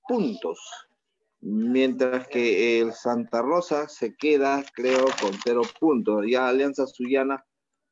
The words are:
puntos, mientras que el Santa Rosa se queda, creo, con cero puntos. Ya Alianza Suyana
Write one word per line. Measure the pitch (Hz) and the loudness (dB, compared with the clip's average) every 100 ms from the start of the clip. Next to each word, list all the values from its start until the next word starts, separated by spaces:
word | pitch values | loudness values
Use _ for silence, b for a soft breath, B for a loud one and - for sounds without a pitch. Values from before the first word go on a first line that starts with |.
| - | -4
puntos, | 247 156 104 82 - - - - _ _ _ _ _ | -2 -2 -4 -8 -8 -12 -20 -20 _ _ _ _ _
mientras | - 107 113 127 131 127 127 127 127 | -6 -2 0 2 2 2 0 -2 -4
que | 123 120 92 117 117 | -2 2 2 2 2
el | 113 | 0
Santa | 113 127 120 113 117 | -2 -4 -4 -4 -4
Rosa | 120 170 175 147 147 | 0 0 0 -4 -4
se | - 113 - | -6 -8 -2
queda, | 151 147 139 139 139 - | 2 2 2 0 -4 -4
creo, | 123 131 131 120 | 0 4 2 2
con | 104 98 | -4 -2
cero | - 120 113 - | 0 0 0 0
puntos. | 160 135 107 107 104 | 2 2 2 0 2
Ya | 127 127 | 2 2
Alianza | 131 139 139 135 | 2 0 0 -4
Suyana | - 123 135 135 139 - _ _ _ _ | -4 -2 0 0 -4 -10 _ _ _ _